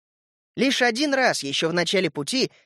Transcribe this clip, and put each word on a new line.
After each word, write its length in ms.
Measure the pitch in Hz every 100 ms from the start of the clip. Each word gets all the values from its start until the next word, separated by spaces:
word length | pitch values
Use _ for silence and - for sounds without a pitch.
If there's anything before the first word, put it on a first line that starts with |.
| _ _ _ _ _ -
Лишь 260 | 262 254
один 320 | 240 233 302
раз, 300 | 262 240 147
еще 260 | 139 135 165
в 40 |
начале 360 | 175 165 190 175
пути, 420 | 151 143 262 233 -